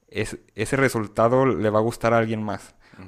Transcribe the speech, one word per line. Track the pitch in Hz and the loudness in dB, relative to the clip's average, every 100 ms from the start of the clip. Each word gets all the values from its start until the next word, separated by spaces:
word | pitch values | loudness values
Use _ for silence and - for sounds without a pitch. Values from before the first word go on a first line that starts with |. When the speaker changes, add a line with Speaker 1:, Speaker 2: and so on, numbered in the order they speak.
| _ | _
Speaker 1:
es-, | - 107 - _ | -8 -8 -8 _
ese | - 110 135 | -8 -4 0
resultado | 131 113 104 - 117 127 131 | 0 0 -4 0 2 4 2
le | 87 107 | 2 0
va | 107 | 2
a | |
gustar | 113 - 117 | 0 -2 0
a | 117 | 2
alguien | 113 110 | 0 -4
más. | 107 95 - _ _ | -6 -10 -12 _ _
Speaker 2:
Ujú. | - | -20